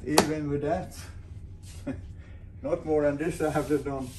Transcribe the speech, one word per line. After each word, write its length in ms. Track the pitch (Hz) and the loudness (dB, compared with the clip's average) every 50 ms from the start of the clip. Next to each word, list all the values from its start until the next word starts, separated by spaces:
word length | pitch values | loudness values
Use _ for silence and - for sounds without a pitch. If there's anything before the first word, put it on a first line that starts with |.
| - | -4
even 440 | 127 151 156 147 147 156 156 151 143 | 0 6 6 6 6 4 0 0 0
with 120 | 143 143 | 0 0
that, 340 | 143 147 165 185 - - - - - - - - - - - - - - - - - - - - - | 2 2 0 0 -2 -6 -10 -12 -12 -12 -12 -12 -12 -12 -12 -12 -12 -12 -14 -14 -14 -14 -12 -10 -8
<laughs> 100 | - 262 - - - - - - - - - - - - - | -8 -8 -8 -8 -12 -12 -14 -14 -14 -14 -14 -14 -16 -14 -8
not 240 | - 135 165 170 170 | -4 -2 0 0 2
more 180 | 160 156 151 147 | 4 4 6 6
than 140 | 147 143 | 6 4
this 240 | 139 156 170 160 - | 4 0 0 0 2
I 80 | 160 151 | 2 2
have 200 | 139 151 143 131 | 4 2 2 4
done 400 | 151 143 127 143 139 135 131 123 - | 4 2 2 2 -2 -2 -4 -6 -8